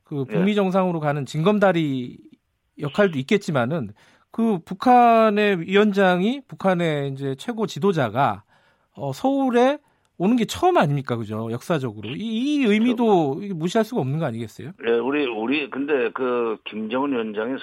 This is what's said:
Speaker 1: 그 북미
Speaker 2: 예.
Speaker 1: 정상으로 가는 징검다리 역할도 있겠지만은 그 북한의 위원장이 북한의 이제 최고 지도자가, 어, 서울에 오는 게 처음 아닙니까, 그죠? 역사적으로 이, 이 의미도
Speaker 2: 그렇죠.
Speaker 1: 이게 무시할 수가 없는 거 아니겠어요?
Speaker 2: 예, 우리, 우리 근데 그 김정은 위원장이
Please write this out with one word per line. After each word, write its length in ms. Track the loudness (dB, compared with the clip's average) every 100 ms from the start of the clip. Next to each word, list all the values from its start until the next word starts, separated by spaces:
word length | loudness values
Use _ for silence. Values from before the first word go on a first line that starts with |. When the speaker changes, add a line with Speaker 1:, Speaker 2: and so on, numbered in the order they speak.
Speaker 1:
그 200 | _ -8
북미 280 | -4 0 2
Speaker 2:
예. 20 |
Speaker 1:
정상으로 460 | 2 2 2 0 0
가는 260 | -2 -2 -4
징검다리 920 | -2 0 4 4 4 0 -2 -6 -12 -20 -20 _ _ _ -10
역할도 380 | -4 0 2 0
있겠지만은 720 | 0 0 0 0 0 -2 -6 -12 _ _ _
그 280 | -4 -2 -2
북한의 960 | -6 -2 4 6 8 6 4 4 2 0
위원장이 840 | 2 4 4 4 4 4 2 -2 -8
북한의 600 | -4 0 2 0 -2 -4
이제 240 | -4 -6 -6
최고 300 | -6 -6 -6
지도자가, 760 | 0 0 2 0 2 0 0 -10 _ _ _ _ -10
어, 160 | -10
서울에 680 | -4 -2 0 2 2 2 0 _ _ _ -2
오는 200 | 0 2
게 80 |
처음 320 | 0 0 2 4
아닙니까, 400 | 2 0 -2 -6
그죠? 340 | -4 -6 -6
역사적으로 580 | -8 -4 -4 -4 -8 -10
이, 40 | -8 -6 -4 -2 0
이 40 |
의미도 680 | 2 2 2 2 2 2 2
Speaker 2:
그렇죠. 140 | -4
Speaker 1:
이게 100 | -6
무시할 300 | -6 -2 -2
수가 160 | -2 -2
없는 180 | -4 -4
거 60 | -4
아니겠어요? 440 | -6 -10 -12 -16 -8 -2
Speaker 2:
예, 40 |
우리, 340 | 0 0 -2 -2
우리 420 | -2 -2 -2 -4
근데 400 | -6 -2 0 -2
그 460 | -2 -2 -2 -2 -4
김정은 480 | -8 -10 -6 -4 -2
위원장이 440 | -2 -4 -6 -6 -6